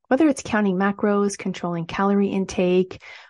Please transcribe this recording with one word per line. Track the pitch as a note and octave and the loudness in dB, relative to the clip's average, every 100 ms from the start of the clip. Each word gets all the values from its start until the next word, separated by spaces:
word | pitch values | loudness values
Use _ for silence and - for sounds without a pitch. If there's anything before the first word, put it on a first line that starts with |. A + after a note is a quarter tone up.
| _ | _
Whether | C4 D#4 | 2 2
it's | C4 | 0
counting | - G#3+ G#3 F3+ | -2 0 2 2
macros, | G3 G3+ G#3 G3+ G3+ G3+ | 0 0 0 2 0 -2
controlling | F#3+ F3 F3 E3+ E3 | -8 -6 -6 -6 -6
calorie | - G3 G3+ G3 | -2 2 2 2
intake, | G3 F#3 - F3+ F3+ F#3 - - - | -2 -4 -2 2 2 0 -6 -20 -20